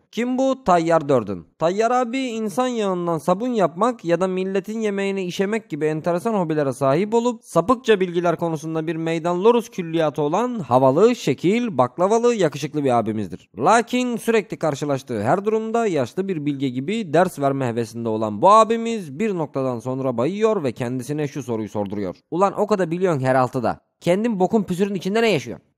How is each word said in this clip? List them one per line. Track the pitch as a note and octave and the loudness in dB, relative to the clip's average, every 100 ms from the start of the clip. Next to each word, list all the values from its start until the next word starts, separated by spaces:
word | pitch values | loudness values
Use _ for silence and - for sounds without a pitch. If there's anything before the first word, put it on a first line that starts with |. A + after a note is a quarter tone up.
| _ | _
Kim | - B3 B3+ | -6 -2 0
bu? | C4+ C4 | 0 0
Tayyar | G3 F3 E3 E3 C#3+ | 2 2 4 2 4
Dördün. | C3 G2+ F#2 E2 - | 0 0 -6 -10 -4
Tayyar | D#3+ G3 A3+ | -2 0 0
abi | B3 B3 C4 | 0 0 -2
insan | C4 A3 A3 B3 B3+ | -4 -4 -4 -2 -2
yağından | A#3 G3 F3+ F3 E3 | 0 -2 -2 -2 -2
sabun | - F#3 B3+ | 0 -2 0
yapmak | A#3 E3+ E3 A#3 A3+ E3 | 0 0 2 -2 -2 0
ya | E3+ | 0
da | F#3+ | 0
milletin | F#3 F#3+ G3 F#3+ A3 | -2 -2 -4 -4 -4
yemeğini | G#3+ G3 G3 G3 | -4 -2 -2 -4
işemek | F3+ - G3 A3 - | -4 -4 -2 -4 -6
gibi | D3+ D3+ | -4 -2
enteresan | D#3 D#3+ F3 A3+ | -2 -2 -2 0
hobilere | G#3+ D#3+ D#3 C#3 | -2 0 0 -2
sahip | A#2+ C3+ D3+ G#3 | 0 2 2 2
olup | A#3 A#3+ A#3 | 0 0 -2
sapıkça | - - F3+ A#3 - G#3 | -2 0 2 2 4 2
bilgiler | F#3 F3 F3 E3 | 2 0 0 0
konusunda | E3+ D#3+ D#3+ D#3+ D#3+ | -2 -4 -6 -6 -4
bir | D#3+ | -4
meydan | E3 E3 E3+ F3+ | -2 -2 -2 2
lorus | G#3 A#3+ - | 4 4 2
külliyatı | - E3 E3 D#3 D3+ | -8 -4 0 0 0
olan | D3 F3+ B3 A#3 | 0 0 -2 -4
havalı, | C3+ B2+ C3 C#3+ A3+ A#3+ | 2 4 6 6 6 4
şekil, | - B2+ E3 A3+ A#3+ C3+ | -2 0 2 2 0 0
baklavalı, | B2 - F#3 A3+ A#3+ A3+ | 0 2 2 4 2 2
yakışıklı | D#3+ C#3+ D3 D3+ | 0 -2 -6 -2
bir | C#3 A#2+ | 2 2
abimizdir. | A2 G#2+ F#2+ F2 _ F#2+ | 0 -2 -6 -10 _ -2
Lakin | D3 A#3 - B3 B3 A#3 | 2 4 2 -2 -2 -4
sürekli | - A3+ - D3 | 0 0 0 -4
karşılaştığı | D#3+ C#3 D3 C3+ - A2+ | -2 -2 -2 -4 -4 -2
her | G#2+ F3 G3+ | 0 0 0
durumda | A3 A3 A3+ A3+ | -2 0 -2 0
yaşlı | D#3 A#2+ - G3 | 0 -2 -4 -4
bir | E3 D3 | -4 -4
bilge | C#3 C3+ | -2 -4
gibi | B2 C#3+ A3 F#3 | -4 -4 -4 0
ders | D3+ F#3 - | 2 2 0
verme | C#3 C3+ C3 | -2 0 -2
hevesinde | A#2 A2 A2+ A2+ | -2 -4 -4 -4
olan | A2 A2 G#2 | -2 -2 2
bu | F3 | 6
abimiz | G#3+ G#3+ A3+ A3+ A3+ E3 C3+ | 6 6 2 -2 -6 -6 -4
bir | A3 F3+ | -2 -2
noktadan | D3 C#3 C3 A#2 | -4 -4 -4 -4
sonra | A#2 C3 C3 A#2 | -4 -4 -2 0
bayıyor | C#3 G3+ A3 G#3 | -2 0 0 2
ve | C3+ | -2
kendisine | G#2+ A#2+ C3 B2 D3+ D3 | -4 -4 -6 -6 -4 -4
şu | D3 | -6
soruyu | A#2+ A2+ G#2+ | -6 -4 -4
sorduruyor. | G#2+ G2+ G2+ F#2+ - - | -4 -4 -4 -6 -8 -6
"Ulan | E3 G3 - | -2 0 0
o | G3+ | 0
kadar | G#3 E3+ | 0 0
biliyorsun | F3 F#3 D3 | 0 0 0
herhaltı | C3 C3 B2+ C3 | 2 2 2 0
da. | A2 D#2 _ _ | -4 -4 _ _
Kendin | E3+ F#3 A#3+ G3 | -2 0 0 0
bokun | G3+ A3+ | 2 2
püsürün | F3+ F3 G3+ G3 | 0 0 -2 -2
içinde | F#3 A3 | -2 0
ne | A#3 | 2
yaşıyorsun? | D#3+ A#2 F#2 _ | 2 -2 -12 _